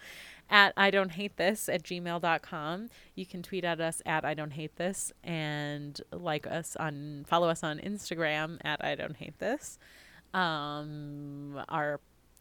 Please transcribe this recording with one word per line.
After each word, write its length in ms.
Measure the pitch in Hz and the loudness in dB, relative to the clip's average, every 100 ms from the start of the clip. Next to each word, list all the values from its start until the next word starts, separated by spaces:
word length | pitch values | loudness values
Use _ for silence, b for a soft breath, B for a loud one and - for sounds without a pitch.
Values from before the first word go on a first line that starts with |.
| B B B B - | B B B B 6
at 240 | 208 196 - | 10 10 8
I 140 | 196 | 6
don't 200 | 196 190 | 6 4
hate 240 | 165 202 - | 0 -6 0
this 300 | 170 214 - | 2 2 0
at 160 | 175 | -2
gmail 380 | - 175 175 170 | -2 -6 -2 0
dot 200 | 170 160 | 2 2
com. 480 | - 170 151 180 233 b b - | 0 -6 -4 -4 -8 b b -12
You 100 | 185 | -10
can 160 | 185 | -10
tweet 240 | 170 190 175 | -6 -2 0
at 160 | 160 | 2
us 200 | 165 160 - | 0 -2 -2
at 180 | 156 | 0
I 100 | 151 | 0
don't 180 | 151 151 | -2 -4
hate 240 | 147 156 - | -6 -8 -4
this 340 | 175 196 - - | -4 -2 -6 -8
and 760 | - 165 151 147 147 147 147 143 - | -6 -2 -2 -2 -4 -6 -8 -10 -10
like 360 | 170 175 151 - | -8 -2 -2 -2
us 280 | 160 165 - | -6 -6 -4
on, 480 | 156 143 147 147 143 | -4 -4 -8 -10 2
follow 220 | 170 170 | 4 6
us 140 | 165 | 4
on 160 | 160 180 | 0 -2
Instagram 800 | - 208 - 165 160 151 156 170 | -4 -6 -4 0 0 2 -2 -4
at 200 | - 151 | -4 -2
I 120 | - 147 | 0 -2
don't 220 | 156 151 | -4 -8
hate 200 | 160 - | -12 -6
this. 380 | 185 277 - - b b b b b | -2 -2 -6 -16 b b b b b
Um, 1300 | 190 175 156 147 147 151 151 147 143 143 143 143 139 - | 0 0 0 -2 -6 -6 -8 -8 -8 -10 -10 -10 -10 -4
our 300 | 160 147 147 _ _ _ - | -2 0 -2 _ _ _ -16